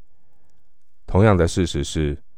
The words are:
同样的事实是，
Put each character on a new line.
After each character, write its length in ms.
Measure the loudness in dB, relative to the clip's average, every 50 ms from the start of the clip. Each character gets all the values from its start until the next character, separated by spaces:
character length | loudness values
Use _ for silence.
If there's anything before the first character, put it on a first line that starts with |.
| -14 -14 -14 -14 -14 -14 -14 -14 -14 -14 -14 -14 -14 -14 -14 -16 -16 -14 -14 -12 -4
同 160 | 2 4 6 8
样 120 | 8 8
的 120 | 6 4
事 180 | 4 2 2 0
实 180 | 0 0 -2 -4
是， 380 | -2 -2 -2 0 0 -2 -4 -8 -14 -14